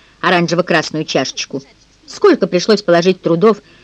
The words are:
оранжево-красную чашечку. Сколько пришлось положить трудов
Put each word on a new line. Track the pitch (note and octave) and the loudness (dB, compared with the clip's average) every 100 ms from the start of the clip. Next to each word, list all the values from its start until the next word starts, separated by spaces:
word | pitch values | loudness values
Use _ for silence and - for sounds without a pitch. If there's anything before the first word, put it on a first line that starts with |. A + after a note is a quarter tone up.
| _ _ | _ _
оранжево-красную | E3+ F3+ E3+ F3 F3 E3 - D#3 | -2 0 0 -2 0 -2 -2 -6
чашечку. | D3+ C#3+ C3 - - C3+ - _ _ _ - | -4 -4 -4 -8 -12 -12 -14 _ _ _ -20
Сколько | - G4+ C#4 F#3 | 0 2 2 0
пришлось | F3 - G#3 | -2 0 0
положить | - E3+ F#3 F#3 | 2 2 2 0
трудов | D#3+ E3 A3 G#3 - _ | -2 2 2 0 -6 _